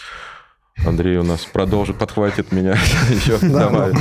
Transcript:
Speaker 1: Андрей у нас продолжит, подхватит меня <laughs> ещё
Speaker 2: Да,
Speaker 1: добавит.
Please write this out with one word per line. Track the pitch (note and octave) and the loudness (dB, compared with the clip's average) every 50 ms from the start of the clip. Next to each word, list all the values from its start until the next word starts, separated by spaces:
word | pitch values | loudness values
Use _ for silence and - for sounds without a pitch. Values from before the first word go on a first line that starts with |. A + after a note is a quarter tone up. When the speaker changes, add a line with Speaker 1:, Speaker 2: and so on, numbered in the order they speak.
| - - - - - - - - - _ _ _ _ _ _ - - | -18 -18 -16 -16 -18 -18 -20 -20 -20 _ _ _ _ _ _ -2 0
Speaker 1:
Андрей | E2 E2+ E2+ F2 F2+ F2+ | 0 0 2 2 2 2
у | F2 F2 | 2 2
нас | F2 E2+ E2 - | 0 -2 -2 -6
продолжит, | - - G2+ G2 F#2+ G#2 G2+ G2+ F#2 G2 | -6 -2 -2 0 0 0 0 0 -2 -2
подхватит | - A2 - - A2 G#2 G2+ G2 - F#2+ - | -4 -4 -4 -2 -2 -2 0 -2 -4 -4 -2
меня | F#2+ F#2 F#2 F#2+ G2 | -2 0 0 0 0
<laughs> | G#2 F2 - B2 E3 C3 A#2 | 2 2 2 2 2 2 2
ещё | B2 G2+ - A#2 A2+ A2 | 0 0 2 0 2 2
Speaker 2:
Да, | - F3 C#3 C#3+ A2 G#2 | 2 2 4 2 2 2
Speaker 1:
добавит. | A2 A2 G2 F#2+ B2+ D3 | 2 0 0 0 0 2